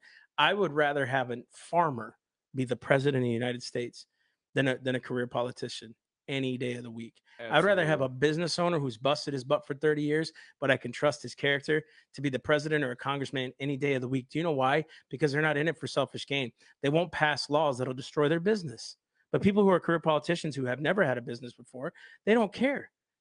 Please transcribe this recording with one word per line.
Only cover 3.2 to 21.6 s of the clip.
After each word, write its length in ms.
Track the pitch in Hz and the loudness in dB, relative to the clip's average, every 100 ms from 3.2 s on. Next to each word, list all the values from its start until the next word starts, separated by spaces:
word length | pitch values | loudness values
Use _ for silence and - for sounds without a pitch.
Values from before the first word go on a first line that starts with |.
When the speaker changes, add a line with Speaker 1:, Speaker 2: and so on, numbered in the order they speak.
Speaker 1:
of 40 | 123 | 2
the 40 | |
United 300 | 117 123 123 | 0 -2 -6
States 420 | - 127 120 - - _ _ _ _ | -6 -6 -8 -10 -20 _ _ _ _
than 140 | 143 135 | 0 0
a, 100 | 127 | 0
than 160 | 127 | -2
a 60 | 127 | -4
career 260 | - 123 123 | -2 -4 -4
politician 720 | 127 123 - 120 - 113 - _ _ - | -4 -4 -6 -10 -10 -16 -20 _ _ -8
any 280 | 135 131 127 | -4 -2 -4
day 180 | 123 123 | -6 -6
of 80 | |
the 80 | 120 | -10
week. 280 | 113 113 _ _ - | -12 -14 _ _ -14
I'd 240 | 117 147 | 2 4
rather 220 | 185 190 156 | 6 4 2
have 160 | 151 | 2
a 20 | |
Speaker 2:
Absolutely. 160 | 131 131 | 0 0
Speaker 1:
business 400 | 147 156 170 - | 0 2 -2 0
owner 180 | 175 170 | 0 0
who's 180 | 135 110 | -2 -2
busted 360 | 131 143 - | 0 0 -2
his 100 | 135 | -6
butt 220 | 131 147 - | 0 -2 -2
for 80 | |
thirty 300 | 139 156 151 | -2 0 0
years, 280 | 147 151 156 - - - | 0 0 -2 -8 -20 -4
but 100 | 135 | 2
I 80 | 127 | 2
can 140 | 120 | 0
trust 320 | - 147 - | -2 0 0
his 100 | 120 | -8
character 500 | - 151 139 - 156 - _ _ | -4 -2 0 0 -2 -2 _ _
to 80 | - | -6
be 80 | 139 | -4
the 80 | 127 | -4
president 460 | - 151 151 151 | 0 0 2 -2
or 80 | 131 | -2
a 40 | 123 | -4
congressman 580 | 139 139 131 135 127 - | -4 -4 -4 -4 -6 -6
any 160 | 139 135 | -6 -2
day 180 | 143 131 | 0 0
of 60 | |
the 60 | 127 | -2
week. 220 | 135 127 | -4 -4
Do 80 | 151 | -4
you 60 | |
know 80 | 170 | -2
why? 340 | 139 131 147 151 - - | 0 2 2 -2 -10 -12
Because 220 | 131 147 | -2 0
they're 100 | 143 | 2
not 160 | 156 143 | 0 2
in 100 | 160 | 0
it 120 | - | -2
for 80 | 135 | -4
selfish 400 | - 131 - - | -2 -2 -4 -6
gain. 240 | 139 123 - _ _ | -4 -4 -10 _ _
They 80 | 139 | 0
won't 220 | 156 175 | 0 0
pass 380 | - 151 139 - | 2 2 2 0
laws 300 | 147 151 123 | 2 2 0
that'll 140 | 127 131 | -4 -6
destroy 340 | - - 147 | -6 0 2
their 100 | 170 | 2
business. 580 | 180 214 165 113 - - _ _ _ | 2 0 -2 -12 -16 -18 _ _ _
But 120 | 143 | 2
people 200 | 202 208 | 4 6
who 80 | 196 | 6
are 100 | 175 | 6
career 200 | - 165 | 4 0
politicians 560 | 160 151 - 170 160 135 | 2 0 0 -2 -4 -4
who 80 | 127 | -4
have 140 | 127 | -2
never 240 | 156 190 | 0 2
had 140 | 156 123 | 2 0
a 40 | |
business 320 | 120 120 123 | -4 -10 -12
before, 400 | - | -18